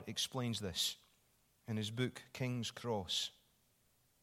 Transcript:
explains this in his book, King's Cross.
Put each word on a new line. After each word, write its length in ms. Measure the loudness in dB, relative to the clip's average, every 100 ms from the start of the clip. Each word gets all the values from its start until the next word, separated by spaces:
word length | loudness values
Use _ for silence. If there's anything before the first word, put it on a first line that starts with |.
| 2
explains 540 | -2 -2 0 0 2
this 360 | 0 2 0 0 -12 _ _ _ _ _ -2
in 80 | 0
his 140 | 0
book, 320 | 2 0 0 -10
King's 380 | -2 0 0 -2
Cross. 600 | -4 0 0 2 0 0 -6 _ _ _ _ _ _ _ _